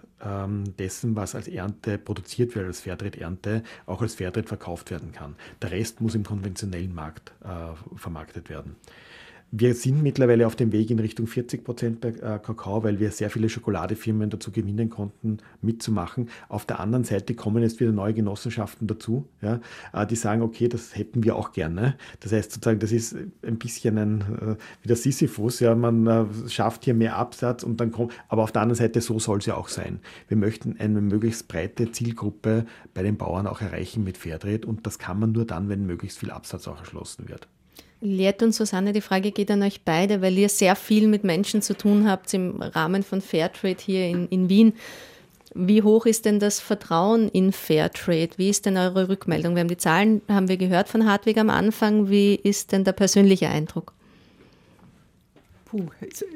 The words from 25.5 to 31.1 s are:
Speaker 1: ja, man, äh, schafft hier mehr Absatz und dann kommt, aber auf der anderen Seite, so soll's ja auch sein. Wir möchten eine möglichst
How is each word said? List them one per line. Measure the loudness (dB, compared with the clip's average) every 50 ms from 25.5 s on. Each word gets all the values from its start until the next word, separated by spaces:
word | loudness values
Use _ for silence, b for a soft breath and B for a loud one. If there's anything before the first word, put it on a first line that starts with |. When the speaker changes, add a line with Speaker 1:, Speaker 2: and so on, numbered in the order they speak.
| 0 2
Speaker 1:
ja, | 4 4 4
man, | 4 2 2 2 4 4
äh, | 4 4 4 2 0 -4 -8 -10 -6
schafft | -2 -2 0 -2 -2 -2 0
hier | 0 2
mehr | 2 2 2 0 -2
Absatz | -4 -6 -6 -4 -4 -4 -4 -4
und | -4 -6 -4 -2
dann | -4 -4
kommt, | -2 -4 -6 -6 B B B -2
aber | 0 0 0
auf | 0
der | 0 0
anderen | 2 2 2 2
Seite, | 2 2 2 0
so | 0 0 -2 -2
soll's | -2 -2 -2 -2 -2
ja | -4 -4
auch | -4 -6 -8
sein. | -8 -8 -8 -8 -10 -12 B B B B B 0
Wir | 2 2
möchten | 2 2 0 -4 -6 -8 -4 -2
eine | 0 0 0 2
möglichst | 2 2